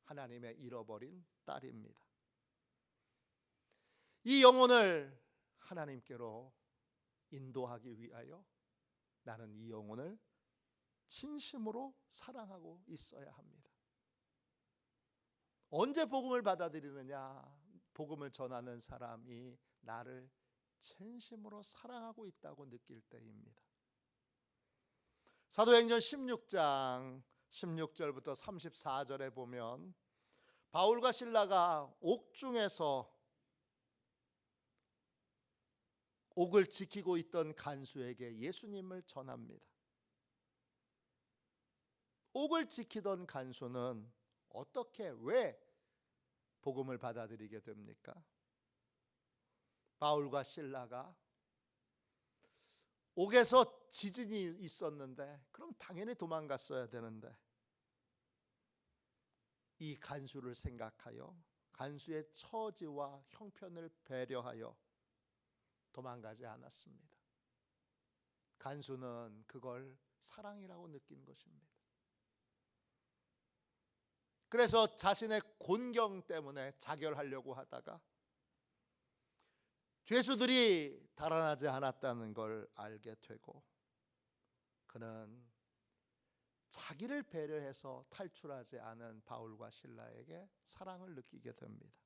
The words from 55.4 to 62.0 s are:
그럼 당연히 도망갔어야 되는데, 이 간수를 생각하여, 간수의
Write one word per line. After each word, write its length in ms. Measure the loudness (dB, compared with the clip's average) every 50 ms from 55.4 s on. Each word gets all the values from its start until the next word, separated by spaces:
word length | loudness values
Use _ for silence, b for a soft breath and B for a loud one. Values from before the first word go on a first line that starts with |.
| -20 _
그럼 220 | -18 -16 -14 -14 -14 _
당연히 360 | -14 -14 -10 -8 -8 -8 -6
도망갔어야 720 | -6 -6 -4 -4 -4 -2 -4 -6 -6 -6 -6 -6 -6 -6 -6
되는데, 480 | -8 -10 -10 -10 -12 -12 -14 -16 -20 -20 _ _ _ _ _ _ _ _ _ _ _ _ _ _ _ _ _ _ _ _ _ _ _ _ _ _ _ _ _ _ _ _ _ _ _ _ _ _ _ _ _ _ _ _ _ _ _ _
이 180 | -10 -10 -10
간수를 580 | -10 -10 -10 -8 -8 -8 -10 -12 -10 -10 -8 -10
생각하여, 840 | -8 -8 -8 -8 -8 -10 -10 -10 _ -18 -16 -14 -14 -14 -14 -16 -20 -20 _ _ _ _ _
간수의 600 | _ -10 -10 -8 -8 -10